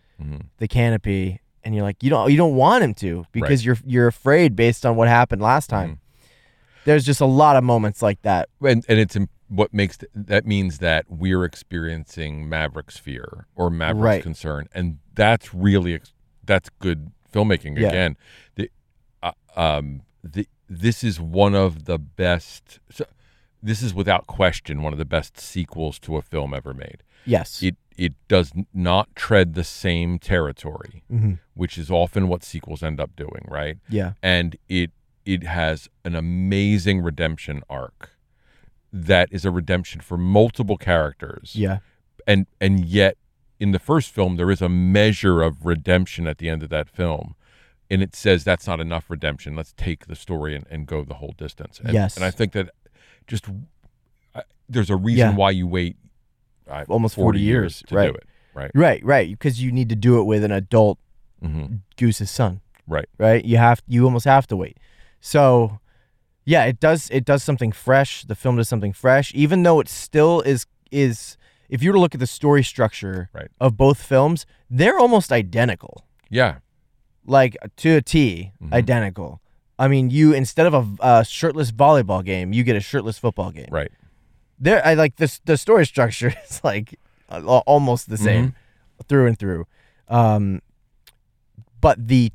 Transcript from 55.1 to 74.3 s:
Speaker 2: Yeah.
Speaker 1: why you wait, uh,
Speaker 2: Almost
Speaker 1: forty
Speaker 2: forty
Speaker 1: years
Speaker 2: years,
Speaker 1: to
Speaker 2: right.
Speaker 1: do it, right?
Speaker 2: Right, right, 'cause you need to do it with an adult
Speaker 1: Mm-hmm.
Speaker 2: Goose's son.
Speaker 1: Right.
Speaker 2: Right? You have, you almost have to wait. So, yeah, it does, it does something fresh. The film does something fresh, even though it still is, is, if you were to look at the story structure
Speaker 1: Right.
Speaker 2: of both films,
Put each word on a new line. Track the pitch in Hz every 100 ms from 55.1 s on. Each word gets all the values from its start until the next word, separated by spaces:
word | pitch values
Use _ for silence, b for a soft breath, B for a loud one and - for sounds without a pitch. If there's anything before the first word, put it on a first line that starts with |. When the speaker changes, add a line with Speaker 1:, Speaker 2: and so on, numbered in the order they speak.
| 123 113
Speaker 2:
Yeah. | 101
Speaker 1:
why | 98
you | 95 90
wait, | 90 87 - _ _ _ _ _ _ -
uh, | 71 76
Speaker 2:
Almost | 110 110
Speaker 1:
forty | - 90
Speaker 2:
forty | 82
Speaker 1:
years | 101 123 92 -
Speaker 2:
years, | -
Speaker 1:
to |
Speaker 2:
right. | 98 90
Speaker 1:
do |
it, | - - _ _
right? | - 69
Speaker 2:
Right, | 135 165 -
right, | 117 139 87 104
'cause | 147 117
you | 127
need | 123 117
to | 110
do | 120 120
it |
with | 104 107
an | 104
adult | 98 95 113 107 - _ _ _ _
Speaker 1:
Mm-hmm. | 82 78 73 107 - -
Speaker 2:
Goose's | 117 - 101
son. | - 110 92 _ _ -
Speaker 1:
Right. | 78 - -
Speaker 2:
Right? | 110 113
You | 113 117
have, | 117 120 -
you | 120 127
almost | 120
have | 139 135 -
to | 98
wait. | 80 - _ _ - _
So, | - 147 135 123 110 104 _ _ _ _ _ _ -
yeah, | 160
it | 120 120
does, | 160 165 -
it | 135 120
does | 139
something | - 135 113
fresh. | - - 135 135 -
The | -
film | 101 127 120
does | 113
something | 113 101
fresh, | - 131 135 131
even | 139 147 185
though | 175 160
it | -
still | - - 151 156 170
is, | 135 127 - _ _
is, | 143 135 110 - - _ _ -
if | 127
you | 165
were | 196
to |
look | 175
at | 131
the | 127
story | - 147 143
structure | 123 - 110 - 98 92 90
Speaker 1:
Right. | 76 76 -
Speaker 2:
of | 113 107
both | 135 143
films, | - 131 147